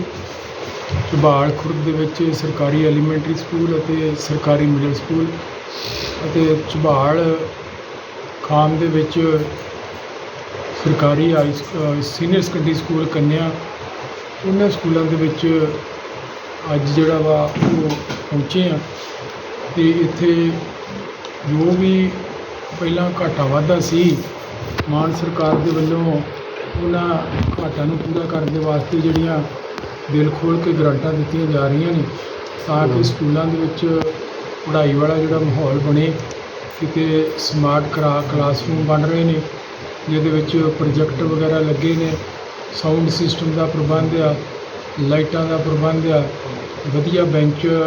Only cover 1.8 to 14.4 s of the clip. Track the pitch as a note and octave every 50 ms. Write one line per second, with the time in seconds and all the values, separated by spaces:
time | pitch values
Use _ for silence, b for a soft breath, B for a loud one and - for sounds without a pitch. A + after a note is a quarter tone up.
1.8 | D3 E3 D#3 D#3 D#3 D3+ D#3 - E3+ D#3+ D3+ - D#3 D3+ C#3+ - D3 C#3+ D3 D#3
2.8 | D#3 D#3 D3 D3+ D3+ D#3 D#3 D#3 D3 D#3 E3 D#3+ - - E3+ E3 E3 E3 D#3+ D#3
3.8 | D#3 - D#3+ D#3+ D#3 D#3 D3+ D3 - - D3 D3+ - D3 D3 D3 D3+ D3 C#3+ C#3
4.8 | C#3 C#3+ C3+ - - - D#3+ D#3+ E3 E3 E3+ - - - - - - B B B
5.8 | B B B B B B - - D#3+ D#3 - E3 D#3+ D#3 D#3 D3+ D#3 - - D#3
6.8 | D#3 D#3 C#3+ C3+ C3+ D3 D#3 E3+ E3+ D#3+ D#3+ E3 D#3+ D#3+ - - - - - -
7.8 | - - - - - - - - - - - - - - D3+ D3+ D3+ D3+ D#3+ D#3
8.8 | E3+ E3 D#3 D#3 D#3 D#3 - E3+ E3 D#3+ D#3 D3+ D3+ D3+ - - - - - -
9.8 | - - - - - - - - - - - - - - - - - - - -
10.8 | - D3+ D3 - D3 C#3+ D3 D3 D#3+ E3 E3 D3+ C#3+ D3 C3+ - - - - E3
11.8 | D3+ D3 C#3+ D3 B2 - - - E3 E3+ F#3+ F#3+ E3 - - E3+ D3+ D#3+ D#3+ C#3+
12.8 | - - D#3+ D#3 D#3+ D#3 - D#3 D3 D3 D#3 D#3+ E3 E3 E3 E3 - - - -
13.8 | - - - - - - - - - - - -